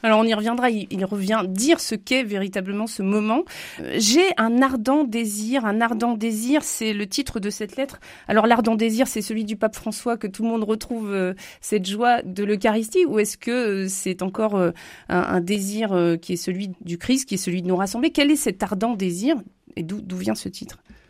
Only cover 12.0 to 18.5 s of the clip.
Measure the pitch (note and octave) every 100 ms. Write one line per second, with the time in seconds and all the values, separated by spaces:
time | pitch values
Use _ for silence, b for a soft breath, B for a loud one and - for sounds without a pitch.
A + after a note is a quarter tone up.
12 | A#3+ A#3+ F#3 F#3 G3+ G#3 A3+ G#3+ A3 F#4
13 | E4+ G#3+ G#3+ - - B3 A3+ G3 F#3+ F#3+
14 | F#3+ F#3 G3 F#3+ G#3+ G3+ F3 F3 B B
15 | B F3+ - F3+ F3 G#3 G3 G#3 G#3+ F#3
16 | E3+ E3+ - F3 - F#3 G3 F3+ E3+ E3+
17 | - C4 - F#3+ F#3+ F3+ F3+ F#3 G3 A#3
18 | D#4+ D#4+ C#4+ D4 A#3+